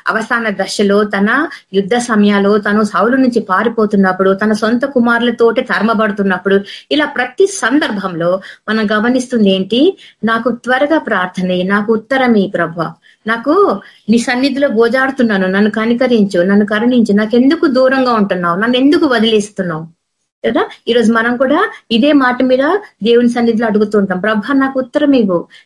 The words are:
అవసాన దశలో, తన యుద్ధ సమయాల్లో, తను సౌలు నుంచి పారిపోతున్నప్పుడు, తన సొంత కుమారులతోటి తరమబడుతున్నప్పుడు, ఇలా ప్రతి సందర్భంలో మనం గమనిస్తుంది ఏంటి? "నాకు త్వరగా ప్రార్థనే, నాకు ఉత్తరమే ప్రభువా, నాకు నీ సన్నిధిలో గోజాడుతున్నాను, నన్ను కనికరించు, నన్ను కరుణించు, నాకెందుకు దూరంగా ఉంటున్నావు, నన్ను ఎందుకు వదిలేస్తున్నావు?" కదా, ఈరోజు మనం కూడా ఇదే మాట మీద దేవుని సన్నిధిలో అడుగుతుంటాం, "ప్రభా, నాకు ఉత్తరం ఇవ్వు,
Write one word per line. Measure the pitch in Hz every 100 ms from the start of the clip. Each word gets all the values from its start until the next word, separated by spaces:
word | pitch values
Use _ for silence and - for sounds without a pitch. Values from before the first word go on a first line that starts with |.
| -
అవసాన | 196 233 240 226
దశలో, | 196 185 - 202 202
తన | 214 202 208 254 339 - _
యుద్ధ | 190 185
సమయాల్లో, | 240 240 214 208 202 196 214
తను | 208 208
సౌలు | 208 175 208 262
నుంచి | 262 233
పారిపోతున్నప్పుడు, | 220 185 220 233 214 202 190 185 190
తన | 196 214
సొంత | 214 220 240
కుమారులతోటి | 277 269 240 233 240 240 233 226
తరమబడుతున్నప్పుడు, | - 185 208 220 220 202 196 185 196 196 196 - -
ఇలా | 277
ప్రతి | 294 - 247 - 381
సందర్భంలో | - 226 285 311 208 190 170 170 190 - - -
మనం | 220 208
గమనిస్తుంది | 214 226 254 240 240 196
ఏంటి? | 190 190 233 320 381 - _
"నాకు | 214 226 240
త్వరగా | 240 233 254 294 -
ప్రార్థనే, | - 208 180 185 185 180
నాకు | 185 202 214
ఉత్తరమే | 220 - 262 254 214 190
ప్రభువా, | 175 165 170 160 165 _ _ -
నాకు | 233 254 339 349 196 - - -
నీ | 233
సన్నిధిలో | 233 247 277 254 285
గోజాడుతున్నాను, | 214 233 254 269 269 233 196 185
నన్ను | 190 214
కనికరించు, | 214 226 240 254 240 202 185
నన్ను | 175 202 208
కరుణించు, | 208 240 254 214
నాకెందుకు | 208 214 240 262 330 339
దూరంగా | 247 262 262 254
ఉంటున్నావు, | 226 196 185 175 170
నన్ను | 226 247
ఎందుకు | 277 330 320
వదిలేస్తున్నావు?" | 240 220 220 202 - 180 160 165 - _ _ _ _ -
కదా, | 247 427 - -
ఈరోజు | 233 214
మనం | 226 233 247
కూడా | 262 302 427 - _
ఇదే | 233 285
మాట | 294 254 247
మీద | 262 254 277 403 - _
దేవుని | 208 233 240
సన్నిధిలో | 240 233 214 233
అడుగుతుంటాం, | 208 214 208 190 185
"ప్రభా, | 208 220 208
నాకు | 277 269 269
ఉత్తరం | 254 294 294
ఇవ్వు, | 269 202 170 - -